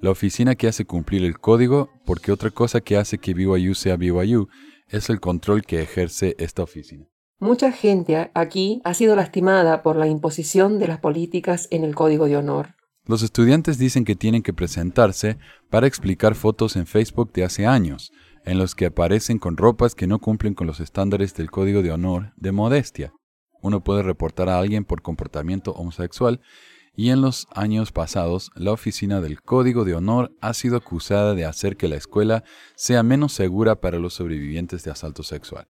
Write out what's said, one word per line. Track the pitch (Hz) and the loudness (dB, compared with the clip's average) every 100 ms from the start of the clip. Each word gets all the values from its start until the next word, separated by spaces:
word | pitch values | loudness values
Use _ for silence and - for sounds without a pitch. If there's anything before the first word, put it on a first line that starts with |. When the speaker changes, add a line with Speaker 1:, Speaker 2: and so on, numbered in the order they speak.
Speaker 1:
la | 95 | 0
oficina | 95 101 - 123 | 0 -2 2 0
que | 127 113 | 2 0
hace | - | 0
cumplir | 107 87 80 98 | -4 -4 -2 0
el | 90 80 | 0 0
código, | - 117 123 139 - _ | 4 4 6 2 0 _
porque | - 87 - | -6 -4 -2
otra | 101 110 | -2 -2
cosa | - 120 117 | -2 0 0
que | - 101 | 0 0
hace | 104 95 | 0 -4
que | - | -4
B | 87 95 92 | -2 2 2
Y | 90 | 2
U | |
sea | 95 95 90 | -2 -2 0
B | 90 87 98 | 0 0 2
Y | 117 | 2
U | 98 - - _ _ | 0 -8 -20 _ _
es | 107 - | -8 -4
el | 107 | -4
control | 90 90 - 104 | -2 -4 0 0
que | - 85 | 0 -4
ejerce | 78 - 90 - 95 - | -4 -2 -4 -2 -4 -2
esta | 85 - | -6 -6
oficina. | 85 - 73 73 - _ _ _ | -8 -8 -18 -20 -20 _ _ _
Speaker 2:
Mucha | 202 240 269 | 0 2 2
gente | 247 214 196 175 160 | 2 2 2 0 -2
a-, | 170 | -2
aquí | - 165 190 190 226 | -2 -2 -2 -4 -2
ha | 175 | -4
sido | 175 226 202 | 2 4 4
lastimada | 175 196 185 190 165 160 | 2 0 2 4 4 4
por | 160 156 | 2 2
la | 156 | 0
imposición | 156 160 151 151 190 196 208 | 0 -2 -4 0 4 4 2
de | 190 | -2
las | 160 | -2
políticas | 160 156 170 180 170 175 - | -2 -2 -2 -4 -2 -4 -2
en | 170 | -2
el | 156 | -2
código | 147 156 151 151 | 2 2 4 2
de | 143 | 2
honor. | 143 143 147 _ _ _ - | 0 -4 -6 _ _ _ -2
Speaker 1:
Los | 110 | 0
estudiantes | 110 - 117 151 160 135 | 0 4 6 6 2 0
dicen | 131 127 | 2 2
que | 113 | 0
tienen | 98 110 113 | 0 2 0
que | 107 | 0
presentarse | 87 87 - 87 107 110 92 104 113 - - _ | -4 -4 -2 -2 4 4 4 -4 -4 -12 -20 _
para | 107 131 | 2 4
explicar | - 95 90 110 | 2 -4 2 2
fotos | 107 107 107 110 95 | 4 0 0 -2 -2
en | 87 | 0
Facebook | 107 110 - 113 | 0 0 0 -2
de | - | 0
hace | 90 - 104 | -2 0 2
años, | 131 85 71 - _ _ - | 4 2 -4 -16 _ _ -16
en | - 92 | -4 0
los | 92 | 0
que | - 90 | 0 -2
aparecen | 80 85 104 - 113 | 2 2 2 0 -2
con | 87 82 | -2 4
ropas | 107 117 120 | 4 4 0
que | - 90 | 0 0
no | 107 | 0
cumplen | - 107 110 | 0 -2 -2
con | 98 85 | -2 -6
los | 76 | -6
estándares | 80 - 98 98 98 | -8 -4 -2 0 -2
del | - 80 | -4 -8
código | - 95 101 | -2 0 2
de | 87 | 0
honor | 82 90 90 104 - | 0 -2 -2 -6 -8
de | 95 | -4
modestia. | 98 110 139 127 - 71 _ _ _ _ _ | 0 2 0 -2 -8 -12 _ _ _ _ _
Uno | 95 104 | -4 -2
puede | 87 101 | 0 0
reportar | 95 87 82 - 90 | 0 -2 -4 -2 0
a | 90 | 0
alguien | 98 107 | 0 -2
por | 101 82 | -4 -8
comportamiento | - 80 80 76 78 95 - | -6 -8 -8 -8 -6 -6 -6
homosexual, | - 87 82 87 - 123 123 _ - - - _ - | -8 -10 -8 -10 -2 -2 -2 _ -20 -20 -20 _ -4
y | 117 | 0
en | 131 | 2
los | 135 123 - | 2 0 -10
años | - 104 107 110 | -6 -2 -2 -2
pasados, | - 82 - 85 90 - | -4 -4 -2 -2 -4 -6
la | - 90 | -6 -4
oficina | 110 - - 98 101 | -2 -4 -6 -4 -2
del | 80 73 | -4 -8
código | - 127 127 120 | -2 2 2 2
de | 98 | 0
honor | 85 95 120 123 _ | 0 0 0 -2 _
ha | 107 | -8
sido | 117 127 120 | -4 -2 -2
acusada | - 85 - 101 104 | -4 -10 -2 0 2
de | 98 | 0
hacer | 80 80 98 101 | -4 -4 -6 -2
que | 87 | -4
la | 73 | -4
escuela | - 104 107 113 - - - - | -4 0 2 0 -2 -20 -20 -10
sea | - 123 | 0 2
menos | 113 135 147 | 4 4 2
segura | - 95 92 110 107 | 0 -2 2 2 2
para | 110 87 | -2 -4
los | 87 | -6
sobrevivientes | - 87 78 71 78 87 90 | -6 -6 -6 -6 -6 -6 -8
de | 85 | -10
asalto | 73 80 71 | -10 -12 -12
sexual. | 78 73 - - - | -12 -12 -12 -18 -18